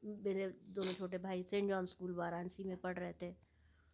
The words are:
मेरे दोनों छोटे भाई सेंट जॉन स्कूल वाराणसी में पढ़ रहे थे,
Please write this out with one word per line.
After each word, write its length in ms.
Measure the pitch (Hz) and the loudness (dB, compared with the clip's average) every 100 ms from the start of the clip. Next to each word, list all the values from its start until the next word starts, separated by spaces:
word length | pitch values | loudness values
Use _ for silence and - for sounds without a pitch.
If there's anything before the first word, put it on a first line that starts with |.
| 208 | -6
मेरे 420 | 208 202 190 190 | -2 2 4 2
दोनों 460 | 180 - 190 185 | -2 -6 -2 0
छोटे 240 | 185 185 185 | 0 -2 -2
भाई 260 | 185 185 | 0 -2
सेंट 260 | 180 202 202 | 2 4 4
जॉन 160 | 190 185 | 4 2
स्कूल 300 | - 180 175 | -2 -2 0
वाराणसी 480 | 170 170 180 - | 0 0 -2 -4
में 140 | 190 185 | -2 -2
पढ़ 200 | 185 180 | 0 0
रहे 160 | 180 | -2
थे, 220 | 165 175 185 - _ - - - | -4 -6 -8 -16 _ -20 -20 -20